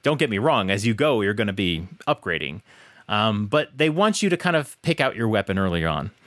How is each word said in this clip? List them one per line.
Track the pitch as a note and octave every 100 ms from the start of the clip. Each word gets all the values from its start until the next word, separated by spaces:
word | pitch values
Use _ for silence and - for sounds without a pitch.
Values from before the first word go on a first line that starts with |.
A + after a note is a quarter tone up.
don't | C#3 D3+
get | D3
me | G2+
wrong, | C#3+ B2+ F#2+
as | G2+
you | A#2
go, | G#2+ D3+ A#2+
you're | G2+
gonna | G#2+ G#2
be | G2 F#2 E2 F#2 - -
upgrading. | D3 F#2 D#2+ C#2+ D2+ - - - - -
Um, | G#2 A2 G#2 G2+
but | D3+ - C3
they | D#3
want | D#3 G#3+ G#3
you | G3
to | F3
kind | F3+ E3
of | C#3 -
pick | E3 D#3+
out | C3+
your | A2 A2+
weapon | G#2+ G2 F#2+
earlier | F#2+ E2+ D#2+
on. | D2+ F#2 -